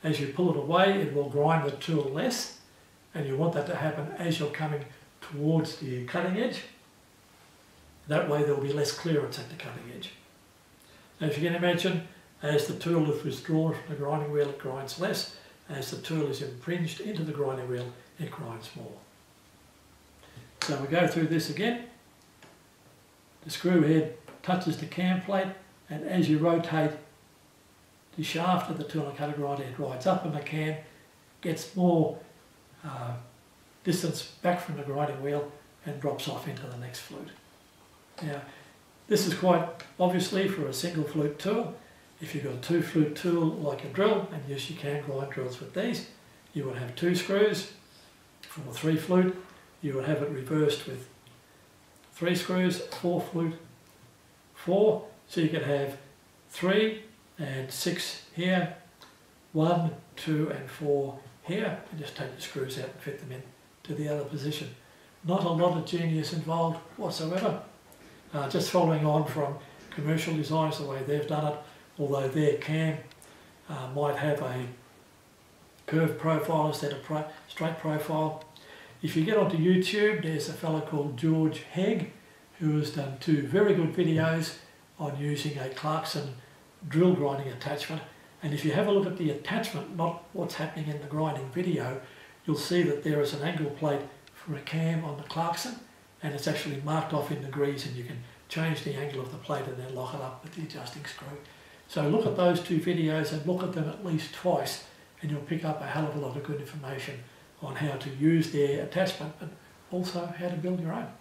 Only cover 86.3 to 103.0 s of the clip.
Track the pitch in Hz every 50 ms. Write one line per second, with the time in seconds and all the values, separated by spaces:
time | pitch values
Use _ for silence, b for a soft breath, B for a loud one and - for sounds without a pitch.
86.3 | 123 B B B B B B B - - - 143 131 160 180 180 156 139 143 135
87.3 | 135 135 139 131 120 120 - 143 147 147 - - 160 151 - B B B B B
88.3 | B B - 156 143 143 - 151 135 185 202 202 196 196 - 180 - - 170 147
89.3 | 143 - - - 202 226 220 - - 165 - - 190 165 165 170 165 - - -
90.3 | - 185 170 - - - 156 - - 165 151 151 147 143 143 143 147 156 156 156
91.3 | 139 135 135 131 - 175 180 180 160 135 120 127 135 135 B B B B B B
92.3 | B B B - 147 143 - - 180 180 170 147 143 143 - 156 147 147 143 143
93.3 | - 139 143 170 - 151 151 139 - - 156 147 143 139 - - - - - -
94.3 | - - - 175 147 131 - - 156 160 165 160 165 156 160 151 143 139 147 -
95.3 | - 160 165 175 185 - - 254 226 - - B B B B B B - - 151
96.3 | 139 135 - 165 151 - - 156 139 135 143 151 156 160 160 - 160 147 143 -
97.3 | 156 131 135 139 135 143 143 143 143 139 - 127 123 123 120 120 117 120 B B
98.3 | B B B - - 160 160 165 151 147 - 147 139 135 143 143 131 131 127 131
99.3 | 156 151 - - 147 131 131 131 123 127 127 131 131 127 127 127 160 139 - -
100.3 | - - - 151 - 180 156 - - 131 127 123 - 151 143 - - - - 135
101.3 | 143 - - B B B B B B B B - - 160 147 147 185 226 226 208
102.3 | - 185 180 175 175 170 - - 180 156 - 180 175 170